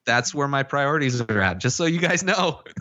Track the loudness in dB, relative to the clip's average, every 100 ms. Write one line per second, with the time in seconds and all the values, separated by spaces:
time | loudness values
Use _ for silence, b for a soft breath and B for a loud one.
0 | 0 2 0 -2 -2 -2 -2 0 2 2
1 | 0 0 0 2 0 0 -2 0 0 2
2 | 0 0 0 0 0 -2 -10 -10